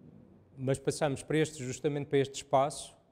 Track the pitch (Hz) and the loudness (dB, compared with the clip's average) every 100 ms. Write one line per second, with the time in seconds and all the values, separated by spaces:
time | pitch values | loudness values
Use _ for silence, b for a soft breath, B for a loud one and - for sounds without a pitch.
0 | - - - - _ 135 131 135 - - | -20 -20 -20 -20 _ -6 -2 0 -2 0
1 | 151 131 - 151 151 - 127 123 151 147 | 0 0 0 0 0 -2 -8 -4 -2 -2
2 | 139 139 135 - - 135 139 - - - | 0 2 2 -4 0 2 2 -2 -12 -18
3 | _ | _